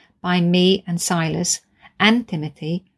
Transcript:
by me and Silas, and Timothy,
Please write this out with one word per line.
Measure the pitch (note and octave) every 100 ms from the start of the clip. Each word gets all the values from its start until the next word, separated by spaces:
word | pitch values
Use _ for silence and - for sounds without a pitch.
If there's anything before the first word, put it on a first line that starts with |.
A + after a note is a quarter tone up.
| _ _
by | F3+ F3+
me | E3+ F3+ F3+ F#3+ -
and | E3+
Silas, | - E3+ D#3+ D#3+ F3+ - _ _ - -
and | G3+ A#3 A3+
Timothy, | D#3+ D3+ - D#3 F3+ -